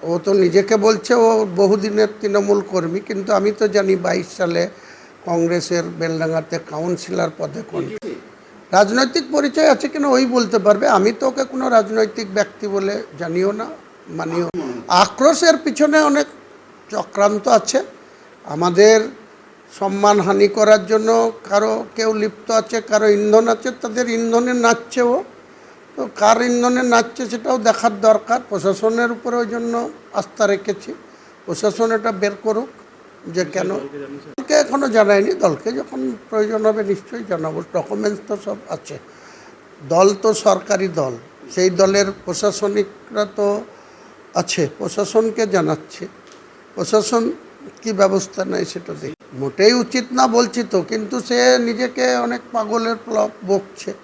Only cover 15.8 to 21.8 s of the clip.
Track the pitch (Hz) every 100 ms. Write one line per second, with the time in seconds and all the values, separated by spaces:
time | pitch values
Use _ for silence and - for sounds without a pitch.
15.8 | 294 302 302 285 285 - - - - -
16.8 | - - - - 202 208 202 233 - 262
17.8 | 392 - - - - - - 147 175 175
18.8 | 214 220 226 - - - - - - -
19.8 | 196 196 208 208 180 196 202 202 214 214
20.8 | 180 220 220 226 226 220 - 202 220 220